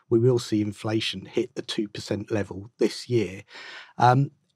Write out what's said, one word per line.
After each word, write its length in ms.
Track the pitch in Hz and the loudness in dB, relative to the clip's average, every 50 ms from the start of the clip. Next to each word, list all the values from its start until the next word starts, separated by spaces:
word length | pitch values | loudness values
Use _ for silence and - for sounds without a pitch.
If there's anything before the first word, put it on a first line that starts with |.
| _ _ | _ _
we 100 | 120 113 | 2 4
will 200 | 117 127 127 117 | 6 6 4 2
see 220 | - - 110 104 | 0 0 0 0
inflation 640 | 107 104 101 - - 110 110 110 - - - 95 98 | 0 -2 -4 -6 -6 -2 -2 -2 -2 -4 -6 -8 -12
hit 280 | - - 120 113 - _ | -6 -4 -4 -4 -4 _
the 80 | - | -12
two 260 | - - - - 107 | -10 -6 -6 -4 -6
percent 440 | 104 - - - - 110 101 101 - | -6 -8 -12 -8 -6 -6 -6 -4 -4
level 400 | 110 104 98 - 87 95 98 113 _ _ | -4 -4 -4 -4 -8 -14 -14 -16 _ _
this 300 | 240 - - - - - | 0 0 0 -4 -6 -2
year. 340 | 120 117 101 90 95 101 - _ - - - - - - - - _ | 0 0 0 0 -6 -12 -16 _ -20 -18 -18 -16 -18 -18 -20 -18 _
Um, 340 | - 120 123 127 135 143 147 - _ _ _ _ | 4 6 6 6 6 2 0 -4 _ _ _ _